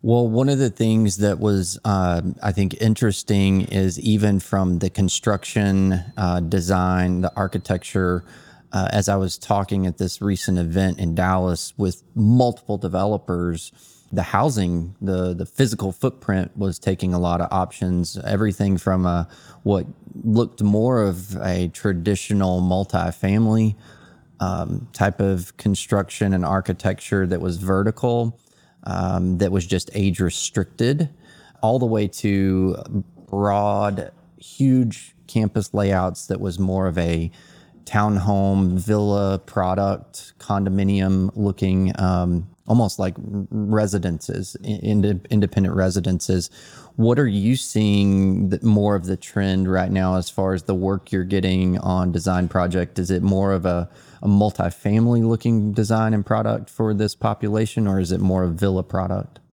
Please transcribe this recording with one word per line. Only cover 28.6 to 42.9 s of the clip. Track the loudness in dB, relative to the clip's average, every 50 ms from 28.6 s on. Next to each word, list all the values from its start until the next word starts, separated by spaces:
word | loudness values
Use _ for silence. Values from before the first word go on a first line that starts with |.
| _ _ _ _ -10
um, | -6 -4 -2 -2 -2 0 0 0 0 0 2
that | 0 0
was | 0 0 -2
just | 0 -2 -2 -2 -4 -2
age | 0 0 0 2 2
restricted, | 0 -2 -2 -4 -8 -4 _ -4 -4 -4 -2 -2 0 0 2 0 -2 -4 -4 _ -20 -20 -20 -20 -20 -20 _ _
all | 0 0 0 2
the | 0
way | 0 0 0 0 -2
to | -4 -4 -2 0 2 2 2 2 2 2 2 0 -2 -4 -8 -6 -4 -4 -4 -6 -14 -20 -14 -8
broad, | -4 0 0 2 2 2 0 0 0 0 0 -2 -2 -4 -8 -10 -14 _ _ _ _ -20
huge | -20 -20 -4 0 2 4 4 4 2 0 -2 -8 -16 -20 _ _ _ -4
campus | -2 0 0 0 0 -2 -4 -2 -2
layouts | 0 0 2 2 2 0 -2 -4 -6 -8 -8
that | -6 -4
was | -4 -6 -2 -2
more | -2 -2 0 0 0 0
of | 0 0
a | 0 0 0 -2 -2 -4 -8 -12 -20 -20 -20 -20 -20 _ _ -20 -18
townhome, | -4 0 0 2 2 2 2 2 2 2 2 2 2 2 2 2 2 2 0
villa | 0 0 0 2 2 2 0 0 0 0 -2 -2 -6
product, | -6 -4 -2 0 0 0 0 0 0 -2 -4 -8 _ _ -20 -20 -20 _ _
condominium | -6 -2 -2 0 0 0 0 0 0 2 2 2 2 2 2 2 0 0 0
looking, | 0 -2 -2 0 0 0 2 2 2 2 0 0 0
um, | 0 0 0 0 0 0 0 -2 -2 -6 -14 _ _ 2
almost | 2 2 2 2